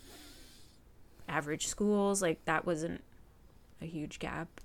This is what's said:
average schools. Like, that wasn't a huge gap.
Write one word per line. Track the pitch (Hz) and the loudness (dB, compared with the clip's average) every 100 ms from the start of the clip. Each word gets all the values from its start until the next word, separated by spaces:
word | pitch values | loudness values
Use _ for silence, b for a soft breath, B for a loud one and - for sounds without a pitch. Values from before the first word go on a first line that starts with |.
| b b b b b b b b - - - - - | b b b b b b b b -20 -20 -20 -16 -4
average | 151 147 156 - | -2 0 -2 -2
schools. | - 208 208 202 196 | 2 4 6 4 4
Like, | 185 160 - | 4 2 2
that | 160 - | 2 2
wasn't | 160 170 185 - - - - - - - - | 0 0 -4 -10 -20 -20 -20 -20 -20 -20 -12
a | 165 | -8
huge | 160 156 - | -6 -6 -6
gap. | - - 165 - | -6 -6 -8 -10